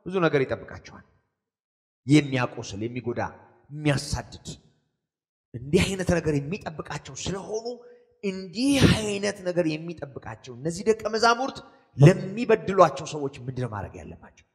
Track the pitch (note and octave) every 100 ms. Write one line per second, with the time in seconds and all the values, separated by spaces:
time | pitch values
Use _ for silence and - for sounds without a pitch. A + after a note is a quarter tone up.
0 | - F#3+ E3 C#3+ C3 A2+ - - - -
1 | - _ _ _ _ _ _ _ _ _
2 | A#2+ D3 C#3 C3 B2 - - G2+ A2+ B2
3 | A#2+ A#2 F#2+ - - _ _ D3 D3+ C3+
4 | - A#2 - - - - _ _ _ _
5 | _ _ _ _ _ A#2 B2+ E3+ F3 F#3+
6 | F3 F3 D3+ D3 C#3 G3 - D#3 - D3
7 | - C3 - F#3+ F3+ G#3+ A#3 B3 - -
8 | _ _ G3+ F#3+ F#3+ F3 C4+ C#4 B3 G#3+
9 | G#3+ G3+ G3+ G3 F#3 F3 E3 D#3 E3 E3
10 | C#3+ B2+ G#2+ A2 - A#2+ C#3+ E3+ G#3 A3
11 | G#3 A3 A#3 A#3 D#4 - - - _ -
12 | C#3+ F#3 F#3+ G3+ A#3+ A3 D#3 G3 E3+ -
13 | D3+ D3+ C#3 C#3 B2 B2+ B2 G#2 F2 -
14 | D#2 E2+ - _ _